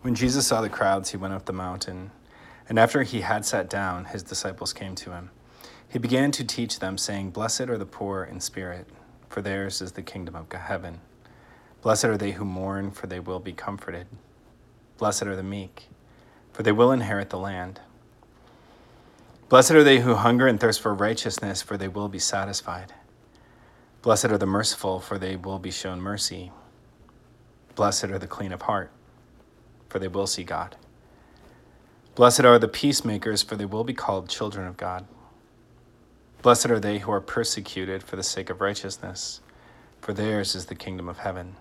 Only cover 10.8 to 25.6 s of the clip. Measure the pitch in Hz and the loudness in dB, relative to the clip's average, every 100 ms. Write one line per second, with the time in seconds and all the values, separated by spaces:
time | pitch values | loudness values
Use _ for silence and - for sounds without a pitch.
10.8 | 87 85 - - - - - - - - | -8 -16 -20 -20 -20 -20 -20 -20 -20 -4
11.8 | 113 110 120 104 101 92 104 92 95 98 | 2 4 4 2 -2 -4 -6 -4 -4 -4
12.8 | 98 95 98 92 90 92 92 82 - 101 | -6 -10 -10 -10 -8 -8 -8 -10 -10 -10
13.8 | - 87 87 - - - - - - - | -10 -12 -14 -20 -20 -20 -20 -20 -20 -20
14.8 | _ - 107 104 101 95 95 101 95 - | _ -4 -2 0 -4 -4 -6 -8 -10 -16
15.8 | - - - - - - - - 110 107 | -20 -20 -20 -20 -20 -20 -16 -2 2 6
16.8 | 123 131 104 101 95 95 98 92 90 95 | 6 4 0 -4 -4 -8 -6 -8 -10 -14
17.8 | - - - _ - - - - - - | -20 -20 -20 _ -20 -20 -20 -20 -20 -20
18.8 | - - - - - - - 131 131 160 | -20 -20 -20 -20 -20 -20 8 8 12 10
19.8 | 143 135 123 107 117 120 131 107 117 107 | 12 10 6 4 4 6 6 6 2 2
20.8 | 110 98 104 110 110 - 101 98 - 101 | -2 0 0 0 -4 -4 -6 -6 -6 -6
21.8 | 95 95 104 95 - 98 98 98 - 90 | -6 -6 -6 -4 -2 -2 -4 -6 -8 -12
22.8 | 95 - - - - - - - - - | -14 -20 -20 -20 -20 -20 -20 -20 -20 -20
23.8 | - - 117 107 120 104 98 98 110 - | -20 -4 2 4 4 2 2 0 0 -2
24.8 | 98 92 - 101 95 95 95 95 | -4 -4 -6 -8 -6 -8 -8 -8